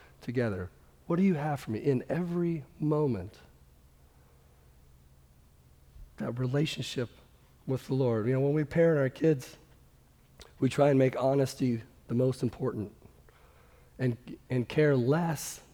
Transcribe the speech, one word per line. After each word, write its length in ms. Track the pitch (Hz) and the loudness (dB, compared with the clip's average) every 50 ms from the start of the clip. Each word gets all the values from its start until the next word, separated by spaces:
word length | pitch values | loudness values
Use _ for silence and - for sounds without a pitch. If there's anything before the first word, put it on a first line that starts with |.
| - - - - - | -20 -20 -20 -16 -12
together. 480 | - 117 131 120 113 101 92 92 90 - - - _ _ _ _ | -6 -2 -2 0 0 -2 -4 -6 -10 -12 -18 -20 _ _ _ _
What 100 | - 170 | -2 0
do 60 | 170 190 | 2 4
you 120 | 196 180 | 4 2
have 260 | 143 143 156 147 135 | 2 0 -4 -4 -4
for 120 | - - 110 | -4 -6 -6
me?" 80 | 104 | -2
In 240 | - 143 135 123 - - | 0 0 0 0 0 -2
every 560 | - 165 180 175 170 175 175 170 165 160 135 - - - | -4 -2 -2 -2 -2 -2 0 -2 -2 -4 -6 -12 -8 -4
moment, 560 | 156 151 156 151 151 143 120 98 90 101 - - - - - - - - - _ - - _ _ - - _ - - - _ - _ - _ - - - - - - - - - - - _ - - - - _ - - _ _ - - - _ _ - - - - - - - | -2 0 0 2 0 0 -2 -2 -6 -10 -14 -18 -20 -20 -20 -20 -20 -20 -20 _ -20 -20 _ _ -20 -20 _ -20 -20 -20 _ -20 _ -20 _ -20 -20 -20 -20 -20 -20 -20 -20 -20 -20 -20 _ -20 -20 -20 -20 _ -20 -20 _ _ -20 -20 -20 _ _ -20 -20 -20 -20 -18 -12 -10
that 200 | - - 120 123 | -8 -6 -4 -4
relationship 720 | 131 123 131 143 151 147 - - 135 - - - 123 - - - - - _ _ _ - _ - - | -2 -2 0 0 0 0 -2 -6 -8 -8 -6 -6 -6 -8 -8 -16 -20 -20 _ _ _ -20 _ -12 -6
with 200 | - 131 127 - - | -4 -4 -4 -4 -2
the 60 | 139 | -2
Lord. 320 | 131 135 123 117 110 104 | 0 2 2 2 0 0
You 80 | 120 131 | 0 0
know, 60 | 131 | 2
when 140 | 135 143 147 | 2 2 2
we 80 | 156 151 | 0 0
parent 380 | 135 - 170 165 165 165 147 | 0 2 4 4 4 4 4
our 80 | 135 131 | 2 0
kids, 480 | - - - 160 156 131 127 - - - - - - - - _ _ _ _ _ _ _ _ _ _ - - - - - | -2 0 2 2 2 2 -2 -10 -18 -20 -20 -20 -20 -20 -20 _ _ _ _ _ _ _ _ _ _ -20 -20 -20 -6 -2
we 80 | - 131 | -2 0
try 220 | - - 143 143 | 2 4 4 4
and 80 | 139 131 | 6 6
make 220 | 131 127 127 - | 4 4 2 0
honesty 640 | 123 135 135 139 135 131 - - 139 127 120 110 110 - - - - - | 0 2 2 2 0 0 -2 -2 -2 -2 -2 -2 -6 -10 -20 -20 -10 -4
the 60 | 127 | -2
most 280 | 120 127 131 127 - - | 0 0 0 0 -2 -4
important 500 | 113 - - - 127 - - 101 101 - - - - - - - - - _ - - - - - - - - - - - - | -4 -4 -4 -6 -6 -4 -6 -8 -10 -12 -16 -20 -20 -20 -20 -20 -20 -20 _ -20 -20 -20 -20 -20 -20 -20 -20 -20 -18 -8 -4
and, 180 | 131 127 117 - - - 110 - - - | -2 -2 -2 -4 -8 -16 -18 -16 -10 -6
and 180 | 127 127 120 - | -4 -4 -4 -2
care 260 | - 156 151 147 143 | 0 2 4 4 4
less, 680 | 131 117 123 143 165 175 165 156 131 - - - - - - | 4 4 2 2 2 2 -2 -2 -4 -6 -10 -12 -14 -14 -8